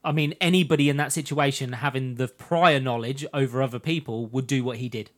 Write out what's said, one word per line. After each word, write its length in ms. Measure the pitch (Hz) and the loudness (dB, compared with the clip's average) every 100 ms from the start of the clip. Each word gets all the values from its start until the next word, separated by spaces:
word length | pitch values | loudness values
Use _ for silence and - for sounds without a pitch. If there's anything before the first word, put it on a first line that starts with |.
| 156 | -2
I 60 | |
mean, 220 | 151 147 - | 0 0 0
anybody 480 | 175 185 156 151 143 | 4 4 4 4 4
in 80 | 139 | 2
that 140 | 147 | 0
situation 600 | 165 143 147 139 135 127 | -4 -2 0 2 0 -6
having 420 | 123 143 131 131 | -2 -2 -2 -4
the 140 | 123 127 | -4 -4
prior 500 | - - 170 175 143 | -6 -2 4 4 4
knowledge 480 | 131 117 117 139 151 | 2 -2 -4 -6 -6
over 260 | 147 135 123 | -2 0 0
other 200 | 135 117 | -2 -2
people 460 | 160 165 - 113 113 | -4 -4 -4 -8 -4
would 200 | 127 127 | -4 0
do 160 | 135 | 0
what 160 | 123 117 | -2 -4
he 100 | 123 | -8
did. 220 | 113 104 | -8 -12